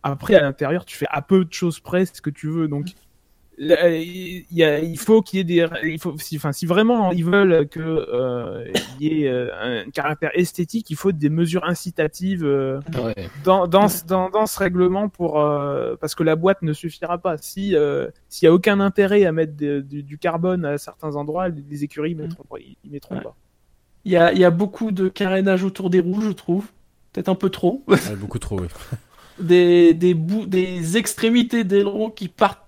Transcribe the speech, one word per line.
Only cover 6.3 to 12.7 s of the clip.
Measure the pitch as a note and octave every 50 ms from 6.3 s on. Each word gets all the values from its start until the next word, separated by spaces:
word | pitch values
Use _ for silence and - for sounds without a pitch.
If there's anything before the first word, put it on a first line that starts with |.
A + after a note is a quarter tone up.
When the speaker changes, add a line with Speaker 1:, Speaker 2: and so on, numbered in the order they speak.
| D#3+
Speaker 1:
enfin, | D3 - D3+
si | C#3 - -
vraiment | E3 F3 F#3+ A3 A3+ B3 A#3 G#3+ F#3
ils | F3 F3+ E3
veulent | E3+ F3+ G3+ G3+ F#3 E3+ D#3+ D3+ C#3+
que, | - D#3+
euh, | D#3+ D#3+ D#3+ D#3 D3 - - B2 C3 B2+ B2 B2 A#2 - - - - - F#2+ - - - B2+ C3
il | D3 D3+
y | D#3+ D#3 D3
ait, | C3+
euh, | B2+ B2+ B2 - - F2 G#2 B2 B2 A2+ F#2
un | A#2
caractère | - - D3 D3 D3+ - - D3+ -
esthétique, | F3 F3+ - - - F3 D#3+ - A3+ A3 -
il | D#3
faut | C#3+ - G3
des | F#3 D#3 D3 D3
mesures | D#3 E3 F3 E3 E3 F#3+ -
incitatives, | - G#3 - - F3+ - - D#3+ D3+ - - F3+ F#3+ G3 F3 E3
euh, | C#3+ C#3 C#3 C3+ C3+